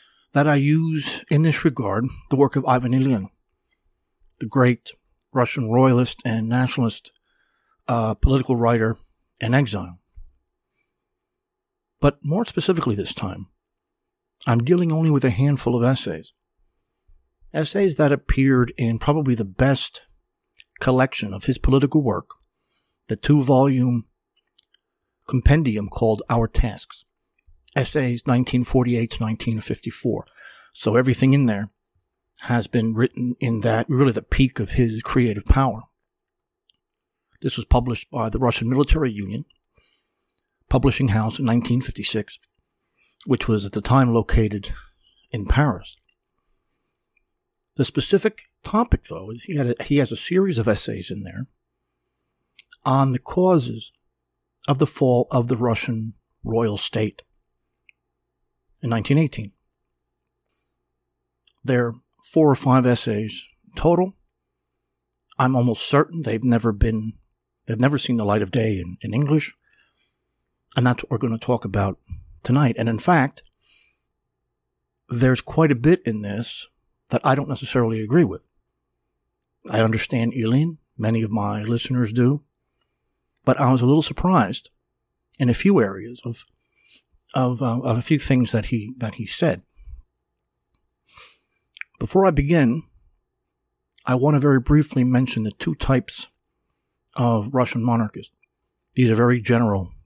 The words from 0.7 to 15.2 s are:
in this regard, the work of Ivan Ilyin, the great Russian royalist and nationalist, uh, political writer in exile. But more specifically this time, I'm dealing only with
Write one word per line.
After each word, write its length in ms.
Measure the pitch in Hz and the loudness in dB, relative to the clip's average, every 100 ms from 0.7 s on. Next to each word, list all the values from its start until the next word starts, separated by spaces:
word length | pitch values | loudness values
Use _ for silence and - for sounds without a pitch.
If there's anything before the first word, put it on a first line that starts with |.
| 156 160 156 143 - - | 2 0 -4 -6 -10 -2
in 120 | 147 | 2
this 240 | 160 147 165 | 2 2 0
regard, 400 | 123 104 98 127 - - | 0 -2 -2 -2 -6 -4
the 80 | 131 | 2
work 180 | 139 139 | 2 2
of 100 | 135 | 0
Ivan 280 | 123 123 | 0 2
Ilyin, 320 | 131 135 113 95 _ _ _ _ _ _ _ _ _ _ - | 0 2 0 -4 _ _ _ _ _ _ _ _ _ _ -14
the 80 | 113 | -4
great 440 | 139 123 120 - - _ _ _ | 2 2 2 -4 -20 _ _ _
Russian 360 | 131 120 - 110 | -2 0 -2 0
royalist 520 | 120 131 123 123 - | 4 4 4 0 -4
and 240 | 117 113 113 | -4 -4 -2
nationalist, 640 | 123 127 - 113 - - _ _ _ _ _ _ _ - | 0 0 0 -2 -4 -12 _ _ _ _ _ _ _ -6
uh, 240 | 117 110 | -4 -2
political 420 | 107 139 135 127 120 | 0 2 2 2 2
writer 400 | 117 117 110 110 _ _ _ - | 4 2 2 -2 _ _ _ -8
in 120 | 113 | 0
exile. 460 | 131 127 101 90 87 _ - - _ _ _ _ _ _ _ _ _ _ _ _ _ _ _ _ _ | 0 0 -4 -10 -14 _ -20 -20 _ _ _ _ _ _ _ _ _ _ _ _ _ _ _ _ _
But 200 | 143 - | 0 0
more 220 | 143 175 233 | -2 -4 -4
specifically 480 | - 175 170 135 | -2 0 0 0
this 220 | 101 - - | -2 -4 -6
time, 320 | 95 95 92 _ _ _ _ _ _ _ _ - - | -8 -10 -16 _ _ _ _ _ _ _ _ -10 -2
I'm 140 | 117 | 0
dealing 320 | 120 180 170 | 2 2 0
only 180 | 156 160 | 0 2
with 160 | 143 | 2